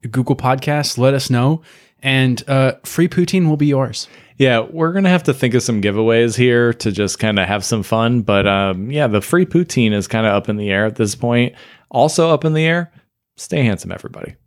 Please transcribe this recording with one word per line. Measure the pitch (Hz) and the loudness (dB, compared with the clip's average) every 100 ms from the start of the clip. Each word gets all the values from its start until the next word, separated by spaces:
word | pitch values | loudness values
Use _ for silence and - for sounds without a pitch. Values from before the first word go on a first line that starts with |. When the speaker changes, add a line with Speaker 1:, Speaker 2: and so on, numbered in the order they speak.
| 123 | -6
Speaker 1:
Google | 127 123 135 | -4 -2 -2
Podcasts, | - 135 131 147 143 - | 0 -2 -2 -2 -4 0
let | 127 | 2
us | 139 131 | 2 0
know, | 127 127 160 - - _ _ | 0 2 0 -6 -20 _ _
and, | 135 131 131 123 - | 0 2 2 0 -2
uh, | 135 131 - | 0 0 -2
free | - - 170 | -8 0 0
poutine | - 175 190 170 | 0 0 2 2
will | 151 | 2
be | 147 | 2
yours. | 135 131 - - - - _ | 0 -2 -6 -14 -18 -20 _
Speaker 2:
Yeah, | 135 120 | 2 2
we're | 110 160 160 | -2 -4 -2
gonna | 185 190 | 2 2
have | 180 | 2
to | 156 | 0
think | 135 127 | -2 0
of | 120 | 0
some | 113 110 | 0 0
giveaways | 101 101 110 113 120 110 | 0 0 2 4 2 2
here | 123 120 120 | 2 4 2
to | 117 113 | 0 -4
just | 98 101 - | -2 -2 -2
kinda | 110 104 92 | -2 0 0
have | 104 | -2
some | 95 113 | -2 -4
fun. | 98 113 113 123 | -2 0 0 0
But, | 101 101 98 | 0 2 2
um, | 98 98 92 104 | 2 0 -2 -4
yeah, | 147 139 | -2 0
the | 104 | 0
free | - 175 180 | 0 0 2
poutine | 170 175 - 113 | 0 0 0 2
is | 104 95 | 0 -2
kinda | 113 110 | -2 2
up | 101 - | 0 -2
in | 104 | -6
the | 104 | -2
air | 98 110 | 0 0
at | 107 | -2
this | 107 107 | -4 -2
point. | 120 120 120 - - - _ | -2 0 0 -4 -20 -20 _
Also | - 143 156 165 | 0 0 2 0
up | 151 | 2
in | 160 | 0
the | 156 160 | 0 0
air, | 170 170 - _ _ _ _ | -2 -4 -14 _ _ _ _
stay | - - | -8 -2
handsome, | 123 98 - | 0 -2 -8
everybody. | 90 - - - - | -12 -14 -14 -16 -16